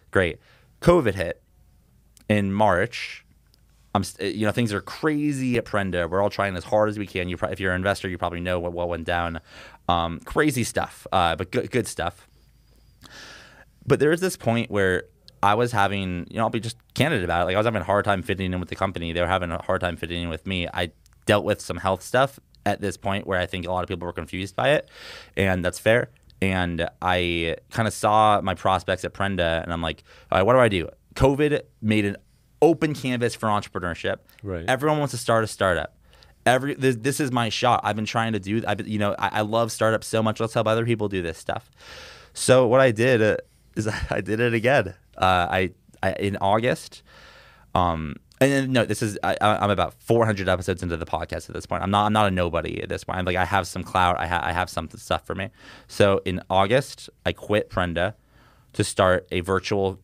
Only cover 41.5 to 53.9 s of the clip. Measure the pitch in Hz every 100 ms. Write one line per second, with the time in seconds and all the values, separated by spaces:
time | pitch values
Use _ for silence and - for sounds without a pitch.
41.5 | - - _ - - - - - - -
42.5 | 131 123 127 135 107 123 123 107 90 -
43.5 | _ _ - 107 - - - 98 110 120
44.5 | 117 113 143 95 - _ - 92 92 87
45.5 | 95 95 - _ - 98 - 101 101 95
46.5 | 107 123 160 - - _ - - - -
47.5 | - _ - 90 82 78 69 _ - 135
48.5 | 139 131 131 107 104 113 101 92 - 104
49.5 | 104 104 95 85 - - 117 110 98 92
50.5 | 92 92 90 90 82 78 80 82 82 -
51.5 | 82 - 87 92 101 104 107 104 92 87
52.5 | 82 80 - - 87 - 92 92 90 90
53.5 | 101 87 92 87